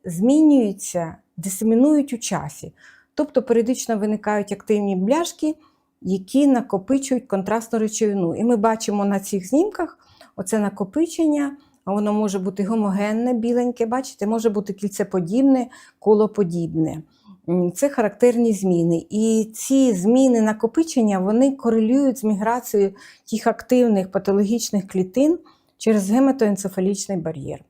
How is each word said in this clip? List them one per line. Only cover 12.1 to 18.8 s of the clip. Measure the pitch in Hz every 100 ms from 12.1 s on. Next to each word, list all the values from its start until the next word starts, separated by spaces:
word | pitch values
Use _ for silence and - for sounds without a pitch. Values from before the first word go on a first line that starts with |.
може | 214 214 190
бути | 190 190
гомогенне, | 196 226 202 190 208 220 247
біленьке, | 240 233 240 247 240 226
бачите, | 254 269 - 208
може | 233 220
бути | 208 208
кільцеподібне, | 196 208 - 196 185 170 226 269 262 240 - - _
колоподібне. | 202 214 214 208 180 175 165 160 160 156 - _ _ - -
М, | 180 175
це | 180 285
характерні | 277 208 208 247 233 233
зміни. | 196 190 175